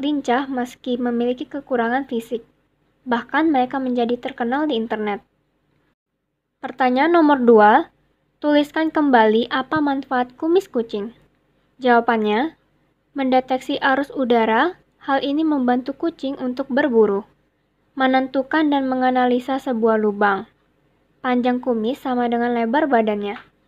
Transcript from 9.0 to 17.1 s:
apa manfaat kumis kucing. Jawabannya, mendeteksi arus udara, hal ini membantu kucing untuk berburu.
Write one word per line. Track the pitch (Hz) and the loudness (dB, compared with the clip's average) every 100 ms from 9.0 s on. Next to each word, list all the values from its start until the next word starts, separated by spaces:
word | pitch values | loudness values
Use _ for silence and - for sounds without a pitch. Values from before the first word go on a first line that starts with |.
| 294 247 220 220 247 | 2 4 4 2 0
apa | 277 262 311 | -4 -4 -2
manfaat | 294 269 269 254 247 | -2 -4 -4 -4 -4
kumis | - 320 359 | -4 0 0
kucing. | - 247 226 214 214 - _ _ _ _ _ - | 0 -4 -6 -6 -10 -14 _ _ _ _ _ -4
Jawabannya, | 254 233 233 226 208 214 320 - _ _ _ _ _ | 2 2 2 0 0 0 -2 -6 _ _ _ _ _
mendeteksi | 285 262 254 254 254 - 277 | -6 0 0 0 -4 -4 -2
arus | 262 269 277 - | 0 0 -2 -4
udara, | 247 233 220 226 320 - _ _ | 0 2 2 2 0 -4 _ _
hal | - 269 | -4 -2
ini | 285 285 | -2 -2
membantu | 320 285 247 247 254 | 0 0 0 -2 -2
kucing | 277 339 330 269 285 | -6 -6 -6 -8 -8
untuk | 254 254 269 | -8 -8 -4
berburu. | 262 294 226 208 | -2 2 4 2